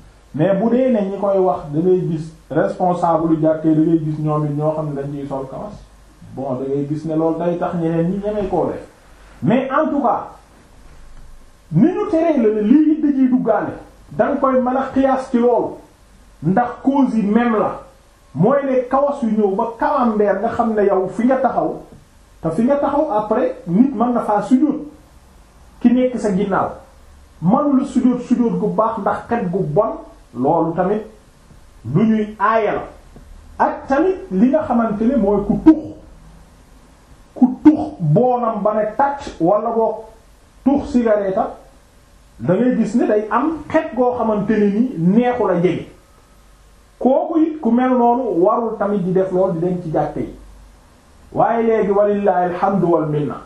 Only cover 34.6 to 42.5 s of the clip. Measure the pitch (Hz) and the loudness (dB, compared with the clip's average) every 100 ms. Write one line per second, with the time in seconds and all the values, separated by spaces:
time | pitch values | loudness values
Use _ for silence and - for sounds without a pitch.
34.6 | - 233 226 202 226 277 196 202 - 196 | 0 0 0 0 0 2 2 0 0 2
35.6 | 320 311 - - - - - - - - | 6 4 2 -14 -20 -20 -20 -20 -20 -20
36.6 | - - - - - - - - 254 - | -20 -20 -20 -20 -20 -20 -16 2 2 6
37.6 | 302 - 302 - 156 170 247 247 226 208 | 4 4 -2 -4 0 4 4 2 0 0
38.6 | 208 214 214 - 277 - - - 165 208 | 0 0 -2 0 -2 -2 -10 -2 2 2
39.6 | 233 226 220 - - - - - - - | 0 0 0 -2 -12 -20 -20 -20 -20 -4
40.6 | 254 285 - 240 226 208 190 185 - - | 0 0 0 0 2 2 0 -2 -4 -6
41.6 | - - _ _ - - - - 123 | -20 -20 _ _ -20 -20 -20 -10 -2